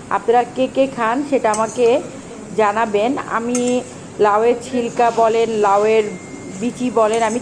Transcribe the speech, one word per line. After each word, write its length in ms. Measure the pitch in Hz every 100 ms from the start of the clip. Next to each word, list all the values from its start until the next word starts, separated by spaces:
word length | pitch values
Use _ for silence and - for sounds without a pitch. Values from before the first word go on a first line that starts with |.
| - 196
আপনারা 260 | - 240 233 247
কে 100 | 262 269
কে 80 | 269 240
খান, 200 | 220 254 285
সেটা 180 | 262 220 214
আমাকে 300 | 220 240 233 285 - - - - - 175
জানাবেন। 520 | 208 214 226 202 233 285 - 220
আমি 220 | 233 247 247 247 - - - -
লাউয়ের 340 | 208 208 233 233 -
ছিলকা 400 | 254 233 - 233 226
বলেন, 280 | 226 226 226 214 202
লাউয়ের 380 | 202 214 220 208 185 - - - 190
বিচি 260 | 240 - 247 220
বলেন, 200 | 214 226 220
আমি 120 | 240